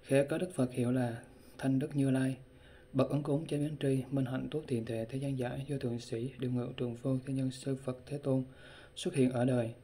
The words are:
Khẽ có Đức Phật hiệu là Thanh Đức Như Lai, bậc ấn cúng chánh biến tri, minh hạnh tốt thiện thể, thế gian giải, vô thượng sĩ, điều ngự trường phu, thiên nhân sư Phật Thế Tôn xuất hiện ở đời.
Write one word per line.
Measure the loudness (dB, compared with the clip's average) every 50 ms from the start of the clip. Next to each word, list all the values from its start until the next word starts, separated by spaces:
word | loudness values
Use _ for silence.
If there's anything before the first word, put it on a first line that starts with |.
| 0
Khẽ | 4 4 4 4
có | 4 2
Đức | -2 -2 -2 0
Phật | 0 0 0 2
hiệu | 0 2 2
là | 2 2 2 0 -2 -6 -10 -16 -20 -20 -20 -20 -12
Thanh | -2 0 2 2 2
Đức | 2 0 2
Như | 2 4 4
Lai, | 4 4 2 0 0 -4 -10 -20 -20 -20 -20 -20 -20 -20 -20 -4 2
bậc | 2 2 4
ấn | 2 0 2
cúng | 2 0 0 0
chánh | -2 0 0
biến | 0 -2 -2 0
tri, | 2 2 2 2 0 0
minh | 0 0 0
hạnh | 0 -2 -4 -4 -4
tốt | -4 -6 -2
thiện | 0 -2 -2 0
thể, | -2 -4 -4 -4 -4
thế | -4
gian | -4 -2 -2 -2
giải, | -2 -2 -2 -2 -6 -4
vô | -4 -4
thượng | -2 -2 -2 -2 -4
sĩ, | -4 -4 -4 -4 -4 -6 -6 -4
điều | -4 -2
ngự | 0 0 -2 -2 -4
trường | -4 -4 -4 -4
phu, | -4 -2 0 0 0 -2
thiên | -2 -2
nhân | 0 0 -2
sư | -2 -4 -4 -4 -4
Phật | -2 -2 -6 -6 -6 -8
Thế | -8 -8
Tôn | -4 0 2 2 2 2 -2 -8 -20 -20 -20 -20 -20 -20 -16 -12
xuất | -4 -4 -2 4
hiện | 4 4 4
ở | 6 4 4
đời. | 4 4 4 2 0 -4 -10